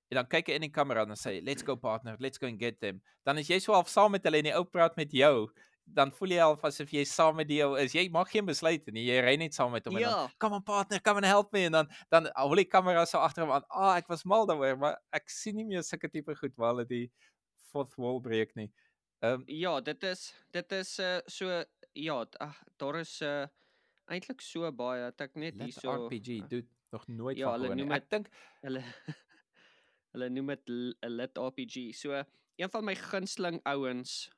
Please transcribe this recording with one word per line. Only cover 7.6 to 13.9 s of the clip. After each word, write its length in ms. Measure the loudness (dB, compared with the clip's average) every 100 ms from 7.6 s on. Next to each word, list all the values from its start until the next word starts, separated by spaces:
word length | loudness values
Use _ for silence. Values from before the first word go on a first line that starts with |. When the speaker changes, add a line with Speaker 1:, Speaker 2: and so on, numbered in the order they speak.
Speaker 1:
ou 100 | 2 2
is. 160 | 2
Jy 160 | 2 2
maak 180 | 0 0
geen 140 | 0 0
besluite 460 | 0 2 0 -2
nie, 140 | -4 2
jy 140 | 4
ry 160 | 6 4
net 180 | 0
saam 180 | -2 0
met 120 | -2 -4
hom 100 | -2
en 60 |
dan, 100 | 0
Speaker 2:
Ja. 160 | 0 -2 -4
Speaker 1:
"Come 160 | -2 -2
on, 60 |
partner, 380 | -2 -2 0 0
come 160 | 2 4
and 100 | 6
help 260 | 6 4
me." 120 | 2
En 80 | 4
dan, 160 | 4 4 -4 4
dan 180 | 4 4 0
hol 200 | 4 4
die 80 | 6
kamera 380 | 4 6 4 2
so 120 | 2
agter 240 | 0 0
hom 60 | 0
aan. 120 | 0 -2
Ah, 260 | 2 4